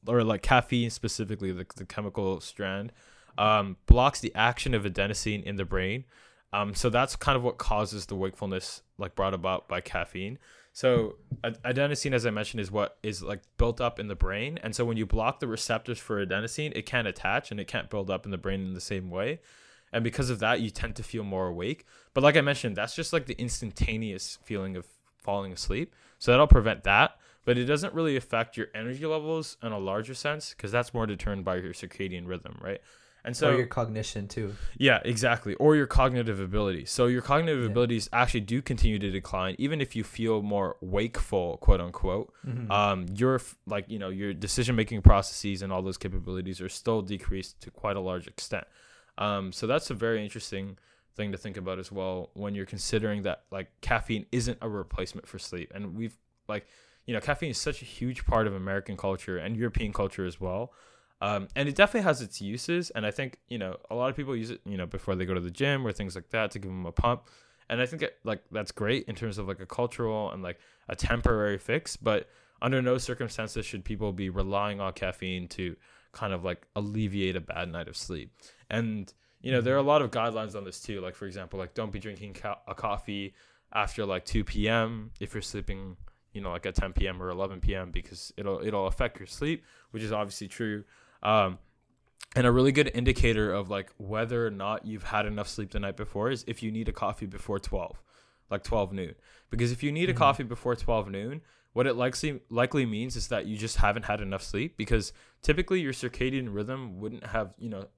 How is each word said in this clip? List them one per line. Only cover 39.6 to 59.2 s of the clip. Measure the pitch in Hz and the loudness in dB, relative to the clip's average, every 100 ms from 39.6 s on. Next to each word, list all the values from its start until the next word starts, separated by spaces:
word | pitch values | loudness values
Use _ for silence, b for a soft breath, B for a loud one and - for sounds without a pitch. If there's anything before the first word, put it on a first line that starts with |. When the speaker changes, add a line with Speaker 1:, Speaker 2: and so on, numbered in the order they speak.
| 139 156 | -2 0
Speaker 1:
if | 131 | -2
you | 113 | -4
feel | 107 - 113 110 | -6 -2 0 2
more | 104 101 95 - | 2 0 0 -2
wakeful, | 92 98 113 - - 98 87 - | -2 0 0 0 0 2 0 2
quote | - 95 | 8 8
unquote. | 87 - 95 95 - _ 135 | 6 -2 -2 -2 -4 _ -8
Speaker 2:
Mm-hmm. | 120 113 | -6 2
Speaker 1:
Um, | 101 104 95 90 | 6 6 4 -2
your | 101 127 | 2 4
f-, | 131 - - - | 4 -2 -14 -6
like, | 104 95 | -4 -4
you | 107 | -6
know, | 95 | -6
your | 95 101 | -4 -4
decision-making | 87 98 - 120 120 110 110 | -4 -2 0 2 2 0 10
processes | 95 101 98 - 101 95 | 10 10 4 -4 -4 -4
and | 95 | -2
all | 92 | -2
those | 95 92 | -2 -6
capabilities | 98 90 87 92 92 90 | -6 -6 -4 -6 -6 -8
are | 92 | -10
still | - - 113 | -6 -2 0
decreased | 95 101 - 95 - - | -2 -4 -2 -4 -6 -14
to | - | -20
quite | - 107 98 | -8 -4 -2
a | |
large | 92 90 87 | -2 -4 -8
extent. | - - 101 - b b b b - | -12 -8 -8 -8 b b b b -4
Um, | 104 101 95 | -2 0 -2
so | - 113 | -4 0
that's | 143 - | 0 0
a | |
very | 110 113 113 | -2 0 0
interesting | 104 110 - 98 98 95 b b b - | -2 -8 -8 -8 -8 -12 b b b -8
thing | 104 | -6
to | 98 | -4
think | 107 98 | -8 -8
about | 92 92 | -6 -6
as | 92 101 | -6 -4
well | 95 92 - | -4 -4 -8
when | - 101 | -8 -6
you're | 101 95 101 | -4 -6 -6
considering | - 110 107 104 | 0 0 0 -2
that, | 98 82 _ 98 | -2 -4 _ -10
like, | 95 _ | -10 _
caffeine | - 113 - 110 - | 0 0 2 -4 0
isn't | 127 117 117 | -2 -2 -4
a | 113 | -6
replacement | 104 92 - 92 - - | -6 -6 -6 -6 -8 -14
for | 95 | -14
sleep. | - 90 82 | -10 -10 -10
And | 95 101 92 | -10 -10 -6
we've, | 113 - _ _ - | -8 -10 _ _ -8
like, | 104 - b b b - | -8 -8 b b b -6
you | |
know, | 113 | -6
caffeine | - 147 160 | -2 -2 -2
is | 117 | -4
such | - - | -4 -6
a | |
huge | - - 123 127 | -12 -6 -6 -2
part | - 113 110 | 2 4 2
of | |
American | 98 95 98 98 95 | 0 -2 -4 -4 -4
culture | 98 95 | -2 -4